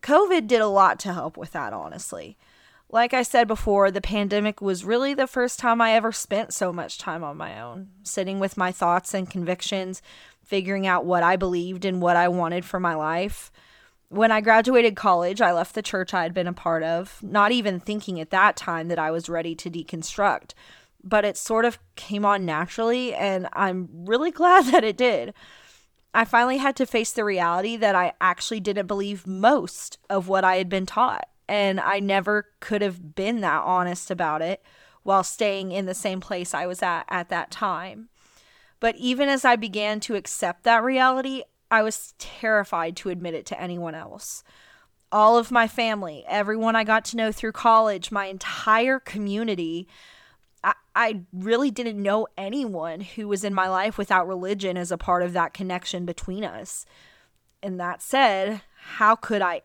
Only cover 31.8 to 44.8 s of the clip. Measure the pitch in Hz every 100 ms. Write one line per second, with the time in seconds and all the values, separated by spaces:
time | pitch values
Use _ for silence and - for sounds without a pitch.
31.8 | - 202 202 196 190 208 202 _ - 208
32.8 | 202 180 165 160 196 240 190 151 131 180
33.8 | 180 175 - 180 165 156 165 196 _ _
34.8 | _ _ - 196 180 - 214 196 190 185
35.8 | 190 185 208 190 180 185 180 - 180 180
36.8 | 185 170 - 185 175 170 - - 208 175
37.8 | 185 214 226 _ _ _ _ _ _ _
38.8 | 233 226 247 254 277 277 254 240 214 196
39.8 | 208 214 - 208 - - 190 175 - 226
40.8 | 233 262 254 262 262 262 - _ _ 226
41.8 | 220 220 - _ - - 226 214 196 180
42.8 | 165 180 196 180 175 160 - - 180 175
43.8 | 170 156 - 214 - - _ _ _ _